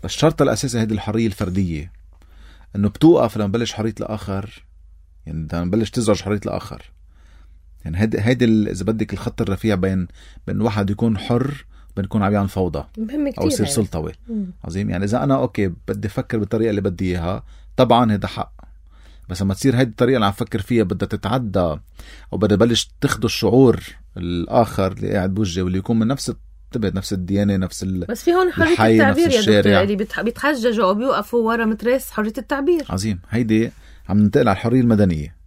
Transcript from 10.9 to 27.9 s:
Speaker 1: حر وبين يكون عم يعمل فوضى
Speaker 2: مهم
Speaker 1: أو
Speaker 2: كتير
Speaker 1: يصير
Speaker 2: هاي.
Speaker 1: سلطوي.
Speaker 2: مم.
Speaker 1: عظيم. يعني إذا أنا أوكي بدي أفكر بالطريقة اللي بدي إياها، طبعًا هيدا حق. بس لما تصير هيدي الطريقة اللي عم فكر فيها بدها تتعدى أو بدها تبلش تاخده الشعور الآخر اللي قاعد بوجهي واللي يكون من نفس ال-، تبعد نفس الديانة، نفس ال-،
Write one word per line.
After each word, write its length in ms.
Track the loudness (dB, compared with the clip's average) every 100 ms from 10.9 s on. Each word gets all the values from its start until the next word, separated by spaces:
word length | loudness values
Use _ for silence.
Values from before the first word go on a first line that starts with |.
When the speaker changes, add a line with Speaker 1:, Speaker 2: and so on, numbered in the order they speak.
| 0 0 -2
Speaker 1:
حر 480 | 0 0 0 -6 -16 -20 -12
وبين 140 | -8 -4
يكون 180 | 0
عم 100 | 2
يعمل 160 | 2 0
فوضى 340 | -2 -2 -4 -10 -10
Speaker 2:
مهم 300 | -6 -4 -4
Speaker 1:
أو 40 |
Speaker 2:
كتير 160 | -2 -2
Speaker 1:
يصير 180 | 0 -2
Speaker 2:
هاي. 60 |
Speaker 1:
سلطوي. 400 | 0 -2 -4 -6 -10 -10
Speaker 2:
مم. 160 | -8 -8 -10
Speaker 1:
عظيم. 260 | -8 -6 -4
يعني 160 | -2 -2
إذا 180 | -2
أنا 120 | 0 0
أوكي 320 | 0 -2 -2 -4 -8
بدي 200 | -6 -6
أفكر 300 | -6 -4 -4
بالطريقة 320 | -2 0 0
اللي 120 | 0
بدي 300 | -2 -2 -2
إياها، 320 | -2 -4 -6 -10 -20 -12 0
طبعًا 340 | 4 6 4
هيدا 160 | 2 -2
حق. 280 | -8 -12 -12 -20 -20 -20 -20 -20 -20 -14
بس 120 | -4
لما 120 | -2
تصير 220 | 0 0 2
هيدي 160 | 0
الطريقة 240 | 2 2 4
اللي 100 | 0
عم 60 |
فكر 300 | -2 -6 -6
فيها 220 | 0 0
بدها 240 | 0 -2 -4
تتعدى 680 | -4 -2 -2 -2 0 0 -2 -10 -20 -20 -20 -10
أو 40 | -2
بدها 200 | 2 4
تبلش 340 | 4 4 -2 -4
تاخده 240 | -4 -2 -4
الشعور 540 | 0 2 6 6 4 -4 -20 -18 -10
الآخر 760 | -4 -4 0 2 2 0 -2
اللي 220 | -2 -4
قاعد 200 | -2 -2
بوجهي 280 | -2 -2 -2
واللي 160 | -2 -2
يكون 220 | 0 0
من 80 | 0
نفس 220 | -2 -6
ال-، 60 | -8 -12 -20 -10
تبعد 240 | -4 -2 -4
نفس 180 | -6
الديانة، 440 | -6 -2 0 2 0
نفس 260 | -2 -6
ال-، 220 | -6